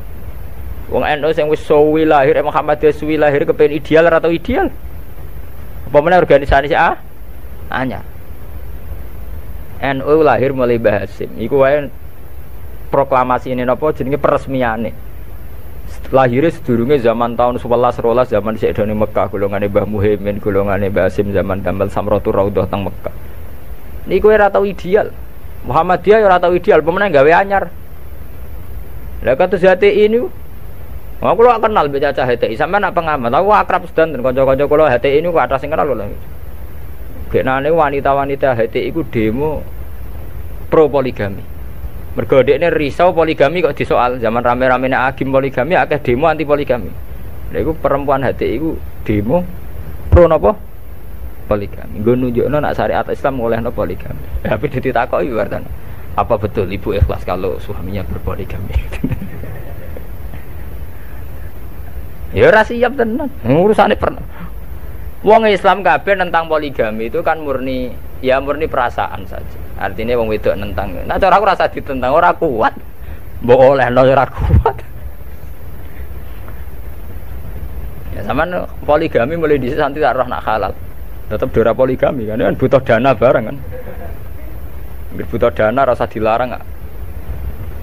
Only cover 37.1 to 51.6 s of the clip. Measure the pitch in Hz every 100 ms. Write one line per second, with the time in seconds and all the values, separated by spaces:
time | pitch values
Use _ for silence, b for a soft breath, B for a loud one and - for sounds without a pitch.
37.1 | - - 101 131 131 147 165 143 143 139
38.1 | 139 139 143 139 117 113 127 110 165 -
39.1 | 120 110 120 156 - - - - - -
40.1 | - - - - - - 160 147 139 127
41.1 | 107 101 98 - - - - - - -
42.1 | 127 - 139 123 143 170 156 143 127 180
43.1 | 165 160 156 143 180 156 139 143 139 123
44.1 | 127 113 117 120 123 127 127 131 123 131
45.1 | 135 135 135 135 131 131 170 139 - -
46.1 | 120 160 156 143 147 139 123 90 - -
47.1 | - - - - 82 123 160 139 139 143
48.1 | 135 120 - 101 117 160 - - - -
49.1 | 104 107 175 180 - - - - - -
50.1 | 175 170 156 196 208 - - - - -
51.1 | - - - - 107